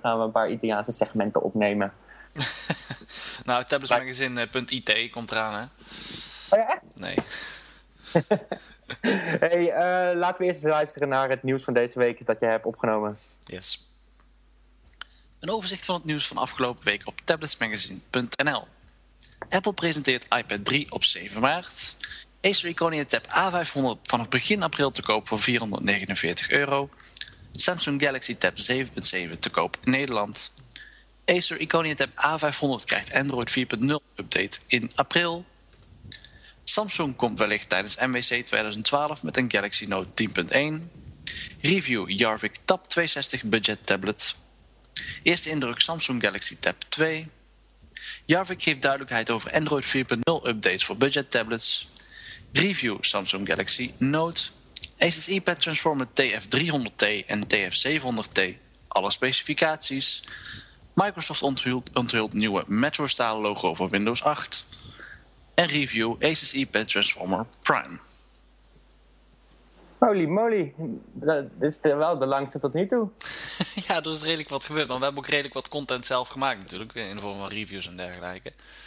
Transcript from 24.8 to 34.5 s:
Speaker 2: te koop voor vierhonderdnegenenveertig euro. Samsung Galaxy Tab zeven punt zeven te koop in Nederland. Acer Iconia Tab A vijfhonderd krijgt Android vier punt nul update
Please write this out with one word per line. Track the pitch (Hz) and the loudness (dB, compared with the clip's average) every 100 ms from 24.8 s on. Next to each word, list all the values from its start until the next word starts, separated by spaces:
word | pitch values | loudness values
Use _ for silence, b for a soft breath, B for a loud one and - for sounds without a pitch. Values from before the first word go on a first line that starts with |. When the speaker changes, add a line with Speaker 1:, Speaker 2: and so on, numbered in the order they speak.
| 139 | 0
Speaker 2:
te | - | 0
koop | - 107 - | 0 0 0
voor | 107 | 0
vierhonderdnegenenveertig | 127 117 110 - 101 101 95 85 82 85 - | 2 2 0 0 2 0 0 -2 0 -2 2
euro. | 143 139 139 139 B B B B B B | 2 2 0 -2 B B B B B B
Samsung | - - 170 151 139 | 2 2 2 0 2
Galaxy | 143 131 - 113 | 2 0 -4 0
Tab | 90 - | 0 2
zeven | - 131 127 | 2 0 -2
punt | 98 - | 2 2
zeven | 92 85 85 | 2 -2 -2
te | - | 0
koop | 85 87 - | 2 0 0
in | - | 0
Nederland. | 135 135 110 104 - - - - B B B B _ - | 2 2 0 0 -2 -4 -8 -18 B B B B _ 2
Acer | 180 - 156 | 2 2 -2
Iconia | 160 165 160 | 0 0 0
Tab | 143 135 - | 0 -2 0
A | 143 160 | 0 2
vijfhonderd | 151 - 139 120 | 0 0 0 0
krijgt | - 104 - | 0 -2 0
Android | 127 139 123 113 | 0 2 0 0
vier | 131 123 | 0 0
punt | 110 | 0
nul | 135 151 - - | 0 0 -4 -14
update | 87 - 98 | -2 -2 0